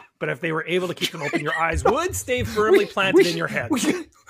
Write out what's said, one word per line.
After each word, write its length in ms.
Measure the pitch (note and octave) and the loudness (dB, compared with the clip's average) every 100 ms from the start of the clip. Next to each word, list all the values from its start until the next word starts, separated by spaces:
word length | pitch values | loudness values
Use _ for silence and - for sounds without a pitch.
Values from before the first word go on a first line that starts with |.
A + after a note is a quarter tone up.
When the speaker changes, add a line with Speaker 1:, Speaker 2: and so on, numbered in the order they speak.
| - _ | -16 _
Speaker 1:
but 100 | D#3 | -6
if 120 | D3+ | -4
they 120 | E3 | -4
were 120 | D#3+ D#3+ | -4 -2
able 220 | F3+ F3+ | -2 -2
to 60 | |
keep 160 | F#3 F3+ | -4 -6
them 100 | E3 | -6
open, 180 | D3 - | -4 -4
your 160 | D3 D#3 | -4 -2
eyes 280 | E3 E3 | -2 0
would 300 | G4+ D4 F4+ | 0 2 0
stay 280 | - - B3 | -4 -4 -2
firmly 360 | A3+ G#3+ A3 G4 | -2 0 4 4
Speaker 2:
We, 60 | G4 | 4
Speaker 1:
planted 380 | - F#3+ D#4+ | 0 4 6
Speaker 2:
we 60 | F#4+ | 4
Speaker 1:
in 60 | E3 | 2
your 100 | E3 | -4
head, 240 | G#3 A#2+ | -4 -2
Speaker 2:
we 100 | B3 | 0
Speaker 1:
where 140 | D4 F4+ D#4 _ | 0 -2 -4 _